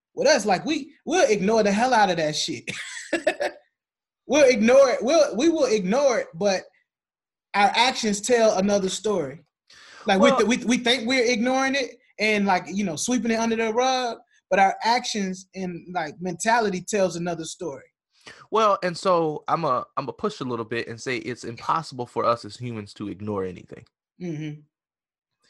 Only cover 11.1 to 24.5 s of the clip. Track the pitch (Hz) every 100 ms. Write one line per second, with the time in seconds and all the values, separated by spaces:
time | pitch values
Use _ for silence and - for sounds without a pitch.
11.1 | 262 233 240 247 262 269 269 247 - _
12.1 | - 214 208 196 180 175 190 196 156 -
13.1 | 247 226 226 226 226 226 220 262 254 247
14.1 | - _ _ _ 190 190 - - 247 240
15.1 | 220 190 185 - 190 185 170 170 180 156
16.1 | 160 180 170 226 240 208 185 175 208 185
17.1 | 170 175 165 160 - 170 135 - _ _
18.1 | _ - - - 208 220 196 180 170 196
19.1 | 175 160 151 - 156 156 123 - - 135
20.1 | - 214 - 131 117 110 117 - 117 -
21.1 | 123 - 123 - 117 - 160 156 127 120
22.1 | - 107 120 104 - 123 113 107 - 104
23.1 | 92 104 101 92 87 - - - _ _
24.1 | _ 175 151 156